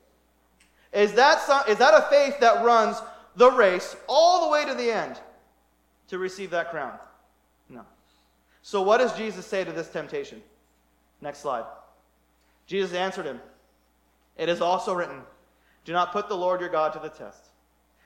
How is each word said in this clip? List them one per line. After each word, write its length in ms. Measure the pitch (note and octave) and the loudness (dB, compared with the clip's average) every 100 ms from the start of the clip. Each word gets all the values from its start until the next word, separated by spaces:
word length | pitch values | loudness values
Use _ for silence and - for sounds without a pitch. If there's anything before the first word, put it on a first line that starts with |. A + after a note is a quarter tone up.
| _ _ _ _ _ _ _ _ _ | _ _ _ _ _ _ _ _ _
Is 200 | G3+ G#3 | 0 2
that 260 | G#3 C4+ D4+ | 4 4 4
some, 200 | - C#4 B3 | 2 0 2
is 100 | G#3 | 4
that 160 | B3+ | 6
a 80 | D#4 - | 6 6
faith 300 | C#4+ C#4 - | 2 2 2
that 240 | A#3 G3+ | 2 4
runs 360 | A#3 A#3 G#3+ G3 - - - - | 4 4 2 -2 -12 -20 -10 4
the 140 | B3 | 4
race 440 | C4 G3+ F3+ - - - | 6 4 2 -6 -12 -2
all 380 | C4 E4 F4+ D#4+ | 4 4 4 2
the 40 | |
way 140 | D4+ | 0
to 100 | C#4+ | -2
the 160 | B3+ A#3+ | -4 -4
end 300 | G#3+ D3 B2 - _ _ _ _ _ _ _ _ | -4 -6 -10 -20 _ _ _ _ _ _ _ _
to 100 | F#3 | -8
receive 320 | F#3 F#3 F#3+ | -8 -10 -8
that 200 | E3+ E3 | -6 -6
crown? 280 | D#3+ C3 A2 - _ _ _ _ _ _ | -8 -10 -12 -20 _ _ _ _ _ _
No. 160 | B2+ A2 _ _ _ _ _ _ _ | -20 -20 _ _ _ _ _ _ _
So 200 | - G3+ | -8 -2
what 160 | F#3+ A3+ | 2 2
does 140 | B3 | 2
Jesus 340 | F3+ A3 F#3 F#3 | -4 -10 -10 -8
say 180 | G3 | -6
to 60 | E3+ | -6
this 180 | D#3+ D#3+ | -8 -10
temptation? 540 | E3+ D3 D3 C#3 G#2+ - _ _ _ _ _ _ _ | -10 -10 -10 -12 -16 -20 _ _ _ _ _ _ _
Next 200 | D3+ C#3+ | -16 -12
slide. 240 | D3+ B2 A2 - - _ _ _ _ _ _ _ - | -8 -6 -8 -16 -20 _ _ _ _ _ _ _ -10
Jesus 260 | F#3+ F#3 | -6 -4
answered 340 | F3+ F#3+ F#3 D#3 | -4 -4 -6 -10
him, 140 | B2 - _ _ _ _ _ _ _ _ - | -12 -16 _ _ _ _ _ _ _ _ -8
"It 120 | D#3+ | -4
is 120 | E3+ | -2
also 340 | E3+ F#3 - | 0 -2 -2
written, 300 | F3+ E3 C#3 - _ _ _ _ _ | -4 -6 -10 -20 _ _ _ _ _
'Do 80 | - | -6
not 200 | E3+ F3 | -2 -2
put 160 | G#3 G3+ | -4 -6
the 80 | G3+ | -4
Lord 240 | F3+ F3+ | -2 -2
your 100 | F3 | -2
God 220 | E3 D#3 | -2 -2
to 60 | D#3 | -4
the 100 | D3+ | -12
test.'" 420 | - G#2+ - _ _ _ _ _ _ | -16 -20 -20 _ _ _ _ _ _